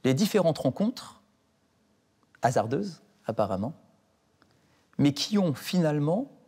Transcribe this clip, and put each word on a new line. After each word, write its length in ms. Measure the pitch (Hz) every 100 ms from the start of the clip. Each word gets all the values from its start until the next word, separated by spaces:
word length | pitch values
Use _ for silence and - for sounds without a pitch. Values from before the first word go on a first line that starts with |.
Les 100 | 123
différentes 460 | 131 196 208 170 147
rencontres, 600 | - - 208 - - - _ _ _ _ _ _ _ _ _ _ _ _
hasardeuses 580 | 120 120 107 139 202 160 _ _ -
apparemment, 480 | 110 101 95 110 - _ _ _ _ _ _ _ _ _ _ _ -
mais 120 | 143
qui 280 | 139 - 208
ont 160 | 180 131
finalement 760 | - 180 160 151 147 185 277 -